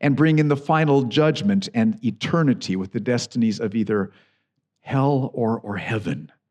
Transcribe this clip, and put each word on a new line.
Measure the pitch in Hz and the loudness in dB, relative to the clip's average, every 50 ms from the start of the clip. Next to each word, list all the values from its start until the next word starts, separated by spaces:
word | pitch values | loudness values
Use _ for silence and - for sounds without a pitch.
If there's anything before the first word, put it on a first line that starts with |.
and | - 143 135 | 0 0 2
bring | 117 151 160 156 | 4 4 4 4
in | 151 151 147 | 4 4 2
the | 143 | 2
final | 139 - - 160 156 160 151 139 139 135 | 0 0 0 0 2 4 4 4 2 2
judgment | 117 107 151 151 156 151 - - 101 98 98 - - - | 2 2 2 2 2 2 0 0 0 0 0 -2 -2 -2
and | 117 113 113 110 - - | 0 0 0 0 -2 -4
eternity | 117 101 - - - - 170 160 139 117 - - - 92 | -4 -4 -4 -6 -2 0 2 2 2 0 0 -2 -4 -4
with | 95 92 95 | -4 -4 -6
the | - 117 | -6 -6
destinies | 104 123 123 117 - - - 127 117 110 101 - | -4 -2 -2 -2 -4 -4 -2 -2 0 0 -2 -2
of | 113 101 98 | -4 -4 -2
either | 113 107 107 107 104 95 98 - _ _ _ _ _ _ _ _ _ _ _ _ _ | -2 -2 0 0 -2 -2 -4 -8 _ _ _ _ _ _ _ _ _ _ _ _ _
hell | - - - 135 135 139 143 131 131 - - | -10 -4 -2 0 2 2 0 0 -2 -4 -4
or, | 127 117 110 113 110 | -2 -2 -2 -2 -4
or | - 104 104 | -6 -8 -8
heaven. | - - - 113 110 101 - 139 135 156 - _ _ _ _ | -8 -6 -6 -6 -6 -4 -6 -8 -8 -10 -16 _ _ _ _